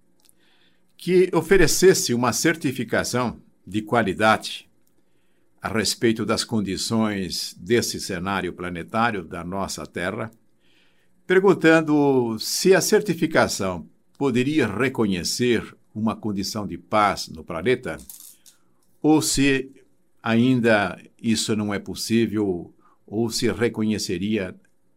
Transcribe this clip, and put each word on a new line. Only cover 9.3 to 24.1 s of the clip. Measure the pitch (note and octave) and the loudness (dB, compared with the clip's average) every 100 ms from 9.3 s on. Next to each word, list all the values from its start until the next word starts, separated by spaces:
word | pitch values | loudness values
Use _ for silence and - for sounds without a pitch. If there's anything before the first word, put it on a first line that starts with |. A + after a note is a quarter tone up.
| F2 | -12
nossa | E2+ G2 F#2 - D2+ | -8 -8 -8 -8 -12
Terra, | - F2 G#2+ A2+ - _ _ _ _ _ _ _ _ - | -8 -6 -6 -10 -14 _ _ _ _ _ _ _ _ 0
perguntando | F#3+ G3 E3+ D#3+ D#3+ D#3+ D3+ C#3+ C3 A#2+ A2 | 4 4 4 6 6 4 2 4 2 0 -4
se | - - F3 F#3 | -6 0 4 4
a | |
certificação | - G#3+ G3+ E3 D#3 - A2+ - G2 F2+ - _ _ - | 4 0 0 -2 0 2 2 0 -6 -6 -10 _ _ -6
poderia | C#3 B2 B2+ D#3 A2+ | -2 0 0 0 0
reconhecer | F#2+ C3 C3 A2 F#2 - - B2 A2 - - _ | 0 -2 0 0 0 -4 -2 0 0 -2 -14 _
uma | A2 A2 G#2 | -6 -4 -4
condição | A2 G2 G2 A2 F#2+ | -6 -6 -6 -6 -8
de | E2+ | -10
paz | - G#2+ G#2 E2 - | -2 2 2 2 -6
no | D#2+ | -14
planeta, | D#2 E2 F#2 B2+ F2 D#2 - - - - _ _ _ _ _ _ | -10 -4 0 -2 -2 -10 -12 -20 -20 -20 _ _ _ _ _ _
ou | D3+ D#3 | 2 4
se | D3+ - C#3 C3+ C3 - _ _ _ _ | 2 2 2 2 -2 -14 _ _ _ _
ainda | A2+ A2+ B2+ B2+ A#2 G#2+ F#2+ E2+ - _ | 0 2 4 4 4 4 2 -6 -16 _
isso | A#2 A2 - G#2+ | -2 -2 0 -2
não | G#2 | -2
é | G2 | -4
possível, | - F2+ - A2+ A2+ G#2 G2+ F2 - _ _ _ - | -6 -10 -2 0 2 0 -2 -2 -6 _ _ _ -8
ou | G#2 A#2 | -4 -2
se | A2+ A#2+ | 0 -2
reconheceria | F#2 A#2 A2+ G#2+ G#2 - | 0 -2 0 -2 -2 -4